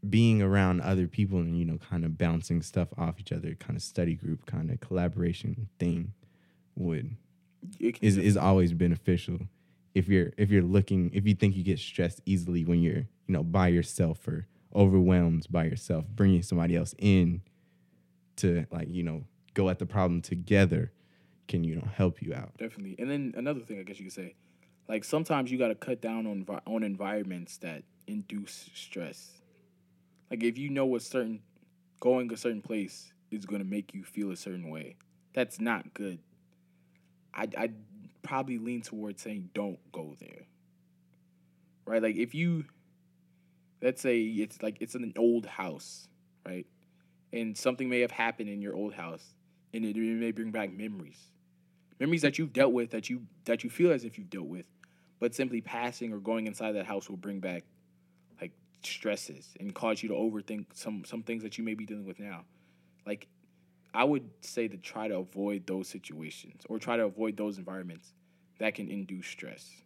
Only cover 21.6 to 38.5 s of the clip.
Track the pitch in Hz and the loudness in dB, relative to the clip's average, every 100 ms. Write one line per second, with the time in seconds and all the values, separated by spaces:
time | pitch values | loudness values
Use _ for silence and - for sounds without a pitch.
21.6 | 82 80 101 101 92 - 85 - 98 - | 0 -2 -6 0 0 0 -6 -8 -10 -10
22.6 | 113 - 98 92 123 143 135 - 131 143 | -12 -10 -12 -8 -4 -2 -4 -4 -4 -6
23.6 | 113 104 92 98 95 92 90 - _ _ | -8 -12 -12 -12 -12 -12 -14 -16 _ _
24.6 | _ _ - 110 104 151 165 151 123 127 | _ _ -6 -6 -2 -2 2 0 0 0
25.6 | 120 107 - 123 113 113 110 101 95 98 | 0 0 -4 -6 -4 -4 -4 -6 -6 -8
26.6 | - 110 110 95 98 107 98 90 85 - | -4 -2 -2 -4 -4 -4 -4 -8 -10 -12
27.6 | 87 78 - _ - 104 98 104 98 - | -12 -12 -16 _ -10 -10 -8 -10 -10 -14
28.6 | - - - 98 85 - - _ _ _ | -18 -18 -14 -10 -10 -12 -20 _ _ _
29.6 | _ _ _ _ _ _ _ 120 117 120 | _ _ _ _ _ _ _ 0 0 0
30.6 | 143 139 135 120 117 131 113 110 _ _ | -4 0 2 0 -2 -4 -4 -6 _ _
31.6 | _ _ _ _ 123 127 123 113 123 110 | _ _ _ _ 2 2 0 -4 -4 -4
32.6 | - 110 95 - - _ _ 110 98 104 | -4 -6 -6 -10 -20 _ _ -12 -6 -6
33.6 | 95 104 98 98 90 - 101 87 - 90 | -4 -6 -6 -12 -12 -8 -6 -6 -10 -10
34.6 | 82 78 65 - _ _ _ - 120 - | -10 -12 -12 -18 _ _ _ -4 -4 -4
35.6 | 113 110 - - 101 87 _ _ _ _ | -4 -4 -6 -10 -10 -10 _ _ _ _
36.6 | _ _ _ _ _ _ _ - 107 - | _ _ _ _ _ _ _ -10 -8 -6
37.6 | 113 110 107 - 101 _ - 135 135 | -6 -8 -20 -20 -20 _ -8 -6 -4